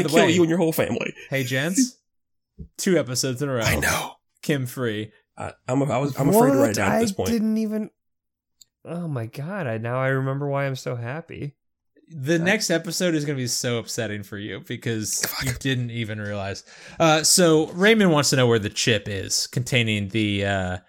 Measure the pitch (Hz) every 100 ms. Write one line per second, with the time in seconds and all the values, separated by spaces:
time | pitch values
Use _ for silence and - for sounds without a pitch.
0 | 151 156 165 175 165 170 160 156 - 120
1 | - - - 135 123 131 160 190 247 -
2 | _ _ _ _ _ - - - 202 165
3 | 127 123 135 123 143 123 107 107 - -
4 | - - _ _ - 143 123 135 120 107
5 | 107 _ _ - - - - 135 135 117
6 | 143 135 147 208 254 269 - - - 220
7 | 226 190 92 233 220 220 214 214 214 _
8 | _ _ _ _ _ _ _ _ - 170
9 | 170 131 113 - 151 202 135 113 117 127
10 | 131 135 135 139 143 139 139 131 139 120
11 | 117 151 - - 143 - _ _ _ _
12 | _ 165 131 170 175 214 - 165 170 160
13 | 180 160 147 139 120 - 127 117 - -
14 | 107 104 95 101 104 98 - 120 120 113
15 | 104 - - - 135 120 139 127 120 117
16 | 107 107 104 104 98 95 - - - -
17 | 165 156 151 - 170 156 151 175 208 226
18 | 190 147 - 135 120 117 104 - - 104
19 | 104 95 101 - - 131 123 127 113 107
20 | 101 113 107 101 98 98 92 90